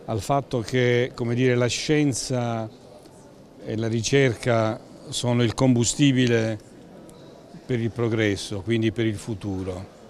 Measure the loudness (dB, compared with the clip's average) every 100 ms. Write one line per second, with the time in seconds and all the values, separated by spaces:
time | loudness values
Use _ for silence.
0 | -4 -6 0 -2 0 -6 -2 2 2 2
1 | 0 -4 -4 2 2 4 0 -2 0 2
2 | 2 -2 -4 -4 -2 -4 -8 -14 -20 -20
3 | -20 -20 -20 -20 -20 -18 -8 -4 -2 -2
4 | 2 4 4 2 0 2 2 -2 -10 -20
5 | -10 -4 0 2 2 2 2 4 2 4
6 | 4 4 2 2 0 -6 -12 -20 -20 -20
7 | -20 -20 -20 -20 -20 -20 -6 -4 -4 -2
8 | -2 2 2 0 -4 -8 -2 0 0 0
9 | -2 -4 -8 -8 -6 -6 -6 -8 -14 -20